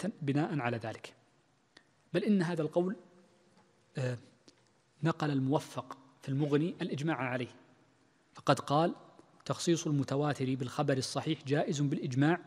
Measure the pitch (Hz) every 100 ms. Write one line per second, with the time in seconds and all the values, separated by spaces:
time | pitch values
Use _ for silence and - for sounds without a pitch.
0 | 190 - 143 143 165 151 120 117 113 107
1 | - - _ _ _ _ _ - _ _
2 | - 175 226 202 165 165 151 175 180 233
3 | - - _ _ _ _ _ _ _ -
4 | 127 120 - _ - _ _ _ _ -
5 | 160 - 151 139 131 151 - - - -
6 | - _ - 135 147 143 165 - 135 151
7 | 160 127 127 123 117 - - _ _ _
8 | _ _ _ - - 139 - 147 175 277
9 | - - - _ - 135 - 165 165 147
10 | 131 139 147 135 131 131 123 - 143 131
11 | - 139 156 160 131 147 208 143 143 151
12 | 139 127 147 175